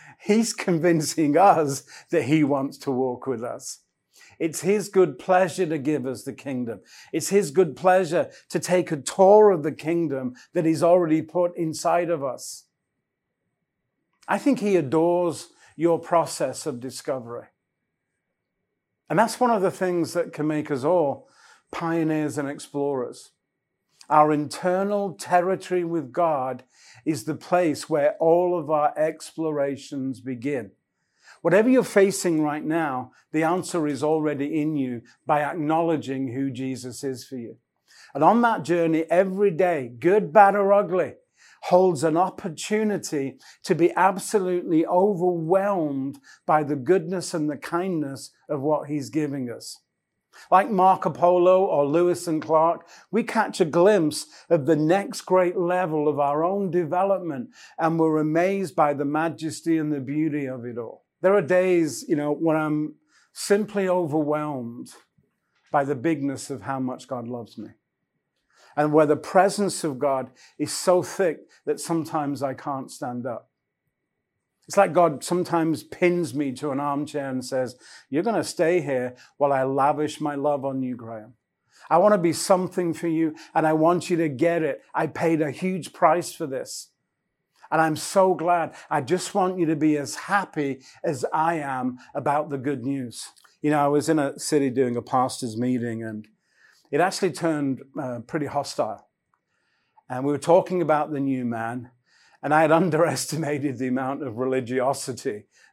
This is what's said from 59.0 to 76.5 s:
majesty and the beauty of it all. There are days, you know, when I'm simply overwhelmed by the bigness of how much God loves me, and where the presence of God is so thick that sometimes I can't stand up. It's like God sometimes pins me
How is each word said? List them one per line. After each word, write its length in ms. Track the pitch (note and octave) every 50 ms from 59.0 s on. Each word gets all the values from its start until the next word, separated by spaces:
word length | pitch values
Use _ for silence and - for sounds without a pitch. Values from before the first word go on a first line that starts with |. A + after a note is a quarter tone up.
| D3
majesty 720 | C#3+ D3 D#3 D#3+ E3+ C#3 - D#3+ D#3 - - - E3 D#3+ D#3+
and 140 | D3+ D3+
the 80 | D3 C#3
beauty 460 | B2+ A#2+ D3 D3+ D#3+ D#3+ D3 D3 C#3
of 200 | B2+ B2+ B2+ A#2
it 120 | B2 A2+ A#2
all. 260 | A2+ A#2 - - _ _ _ _
There 140 | - F#3 G3+
are 60 | G#3
days, 640 | D#3+ B2+ F3+ F3+ F#3 F#3 F3+ E3+ D#3+ D3 A#2+ - - -
you 80 | E3
know, 160 | D3 D3 D3
when 240 | D3 D3 E3 D#3+ D#3
I'm 400 | D#3 D#3 D#3 D3+ D3+ D3+ D3+ - _ _ _ _ _ _ _ _
simply 540 | - - - G3+ G#3 G#3 - - G3+ F#3+ F#3
overwhelmed 1080 | F3+ F3+ F3 C#3+ C#3+ D#3+ D3 C#3+ D3+ D3+ D3+ D3+ D3 C3 A#2+ A#2 A#2 B2 B2+ - - - _ _ _ _ _ _ _ _ _ _ _ _ _ _
by 120 | - D3 C#3+
the 120 | C#3 C#3+
bigness 540 | A#2+ A#2 E3+ D#3+ C#3 C3+ C#3 C3+ B2 - -
of 140 | C#3 A#2+ -
how 160 | C#3 C3+ C3
much 280 | C3 B2+ B2+ B2+ - -
God 200 | C3+ B2 A#2 A#2+
loves 300 | B2 A#2+ A2 - - A#2
me, 120 | G#2 G2+ - _ _ _ _ _ _ _ _ _ _ _ _ _ _ _ _ _ _ _ _
and 180 | D3 D3+ D3+ D3
where 120 | D#3+ D#3
the 120 | C#3+ D3+ C#3
presence 640 | - - - F#3+ F#3 G3+ G3 G#3 G3+ F3+ - - -
of 160 | D#3 C3 B2
God 320 | D3 C#3 C3+ C3 B2 A#2+ - _ - - _ -
is 140 | D3+ D3
so 320 | - - - F#3+ F3+ F3+ -
thick 380 | - - - G3 E3+ D3 - - _ _ _ _
that 140 | D#3 D3+ C#3+
sometimes 640 | - - E3+ E3 D3 - - D#3 D3 C#3 C#3+ A#2+
I 120 | C#3 C3+ B2+
can't 360 | - - D3+ C#3 C3+ - -
stand 360 | - - D3 B2 B2 B2 A#2+ C3+
up. 220 | A2+ - - _ _ _ _ _ _ _ _ _ _ _ _ _ _ _ _ _ _ _ _ _ _ _ _ -
It's 80 | - G3+
like 160 | G3 F#3 C#3+
God 300 | F3+ E3+ E3 C#3+ B2+ -
sometimes 580 | - F3 F3+ E3+ - F3 E3 D#3+ D#3+ D#3 -
pins 540 | - - - - F3+ F3 F3 F3 E3 B2+ A#2
me 160 | D3 C#3+ C#3